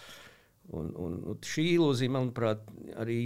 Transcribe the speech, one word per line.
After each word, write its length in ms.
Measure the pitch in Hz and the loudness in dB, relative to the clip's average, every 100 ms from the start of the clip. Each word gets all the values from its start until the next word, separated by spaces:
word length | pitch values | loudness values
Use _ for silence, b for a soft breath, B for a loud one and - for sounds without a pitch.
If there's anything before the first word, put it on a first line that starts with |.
| B B B B B B - | B B B B B B -10
Un, 220 | 80 80 - | -6 -4 -4
un, 220 | 85 87 - | -4 -4 -6
un 120 | 104 | -6
šī 220 | - - 165 | -4 0 4
ilūzija, 400 | 170 156 123 127 | 6 6 4 2
manuprāt, 480 | 135 127 117 113 107 - - - - | 2 0 2 2 2 -4 -14 -12 -6
arī 160 | 113 117 | -2 0